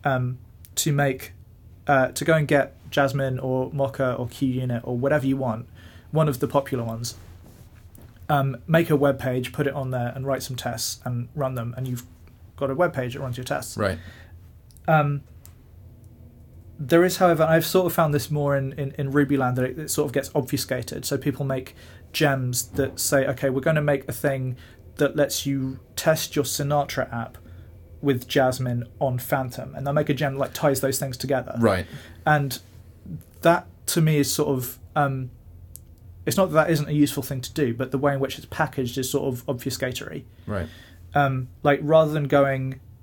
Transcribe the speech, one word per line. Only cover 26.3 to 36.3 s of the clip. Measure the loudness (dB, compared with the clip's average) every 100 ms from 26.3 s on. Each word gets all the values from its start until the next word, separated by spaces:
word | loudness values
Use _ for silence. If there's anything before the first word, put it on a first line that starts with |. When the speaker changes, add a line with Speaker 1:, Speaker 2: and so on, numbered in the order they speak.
| -2
Speaker 1:
your | -2
Sinatra | -2 0 0 0 -4 -4
app | -6 -8 -12 -20 -20 -20 -20 -20 -4
with | 0 0 2
Jasmine | 2 2 2 -2 -4 -6 -4
on | -2 -2
Phantom," | -2 -2 -2 -8 -12 -8
and | -2
they'll |
make | 0 0
a |
gem | 0 -2
that, | -2
like, | -4
ties | 0 0 2
those | 0 -2
things | -4 -6
together. | -2 -2 -2 2
Speaker 2:
Right. | 2 2 -4 -12 -16 -4 2
Speaker 1:
And | 2 0 -6 -12 -20 -20 -20 -14 -14 -14 0
that | 4 4 0 -12 -2
to | 2
me | 4 4
is | 2
sort | 0 0
of, | -2 -4 -12 -6 -2
um, | 0 -2 -8 -14 -20 -20 -20 -20 -20 -20 -20 -8
it's | -2